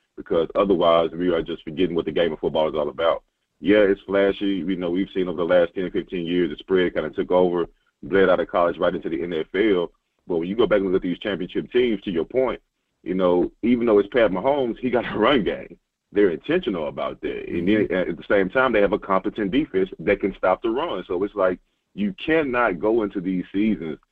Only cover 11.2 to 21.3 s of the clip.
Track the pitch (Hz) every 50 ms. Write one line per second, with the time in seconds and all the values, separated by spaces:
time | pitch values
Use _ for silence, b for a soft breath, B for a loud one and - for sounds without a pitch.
11.2 | - 107 98 82 90 85 - 98 78 - - 123 127 120 107 92 - 107 87 82
12.2 | 80 - - 131 131 117 98 - _ _ _ _ _ _ _ _ - - 92 92
13.2 | 92 90 87 87 85 - _ - - 117 123 117 117 117 104 101 98 - - 123
14.2 | 113 85 92 92 101 135 147 143 131 117 101 - 120 127 120 120 101 95 104 110
15.2 | 104 123 147 123 90 87 76 69 - - - _ _ _ _ _ _ _ - 101
16.2 | 104 92 80 73 - - 156 185 180 120 98 82 76 71 67 73 71 69 - -
17.2 | - 71 64 55 - - - - 85 98 110 107 98 - 90 92 85 80 85 -
18.2 | - - 110 101 95 92 - 131 131 131 113 104 101 92 104 98 - - 95 92
19.2 | - 104 95 - 104 95 90 139 - - - 95 95 95 - - 80 104 101 -
20.2 | - 98 95 - - 92 92 - - 113 113 135 165 170 117 92 90 - 92 87
21.2 | 101 101